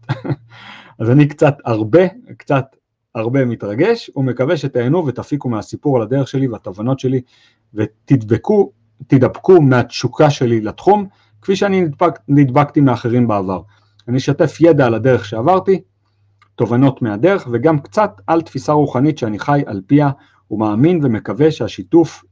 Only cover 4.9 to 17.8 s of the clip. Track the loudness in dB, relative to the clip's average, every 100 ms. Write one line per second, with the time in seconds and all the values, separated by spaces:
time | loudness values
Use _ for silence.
4.9 | 0 -2 -6 -8 -6 -4 -6 -8 -6 -2
5.9 | 0 0 -2 -2 -4 -4 -6 -12 -8 -4
6.9 | -2 -2 -4 -6 _ _ _ _ -6 -6
7.9 | -8 -2 -2 0 -2 0 0 0 -6 _
8.9 | _ 0 2 2 0 4 6 6 2 0
9.9 | -6 -6 2 2 2 -2 -2 -4 -2 0
10.9 | 0 -2 -14 _ _ -4 -2 0 0 -2
11.9 | 0 -2 -2 0 2 4 2 0 2 2
12.9 | 2 -2 0 0 0 -2 -6 -10 _ _
13.9 | _ -6 -4 -2 0 -2 2 2 4 2
14.9 | 0 0 0 -2 -4 0 0 0 -2 -4
15.9 | _ _ _ _ _ _ -6 -2 2 2
16.9 | 0 -4 0 0 0 -2 -2 0 0